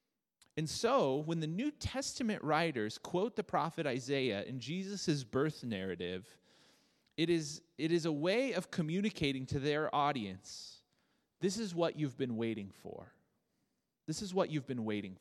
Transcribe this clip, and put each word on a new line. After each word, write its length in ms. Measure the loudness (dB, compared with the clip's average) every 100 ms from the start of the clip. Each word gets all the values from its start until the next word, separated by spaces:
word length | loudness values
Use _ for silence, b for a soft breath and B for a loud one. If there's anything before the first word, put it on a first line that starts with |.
| _ _ _ _ _ -4
And 140 | -2
so, 460 | 0 4 6 4 2 0
when 140 | 0
the 80 | 0
New 240 | -2 -2
Testament 720 | -2 -4 -4 -4 -2 -2 0
writers 540 | 2 4 4 2 -2 -4
quote 400 | -2 0 0 -2
the 80 |
prophet 420 | 0 0 0 0 0
Isaiah 580 | 0 0 2 2 0
in 160 | -2 -6
Jesus' 640 | -4 -4 -4 -2 0 0
birth 400 | 0 2 2 0
narrative, 600 | -4 -2 -2 -2 -4 -4 -8 -20 b b b b b b b -2
it 120 | 2
is, 320 | 2 0 -10 -14 -2
it 140 | 2
is 160 | 2 2
a 60 |
way 400 | 2 2 4 2
of 180 | 0 -2
communicating 760 | -2 0 0 0 0 0 0 -2
to 120 | -2
their 340 | 0 2 2
audience, 840 | 2 2 2 -2 -8 -12 -14 -14 -18 _ _ _ _ _ -2
"This 180 | -2 0
is 160 | -2
what 240 | 0 0 2
you've 180 | -2 0
been 200 | -2 0
waiting 340 | 0 -2 -6
for. 420 | -12 -14 -12 -14 _ _ _ _ _ _ _ _ _ -8
This 160 | -6
is 100 | -2
what 180 | 0 2
you've 180 | 0 -2
been 160 | -2
waiting 320 | 0 -2 -4 -10